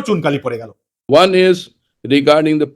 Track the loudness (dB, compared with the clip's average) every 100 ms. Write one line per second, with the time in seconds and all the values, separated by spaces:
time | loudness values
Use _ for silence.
0 | 2 -2 -2 -4 -6 -10 -12 -20 _ _
1 | 0 2 4 2 2 0 -6 _ _ _
2 | -2 0 2 2 2 -2 -2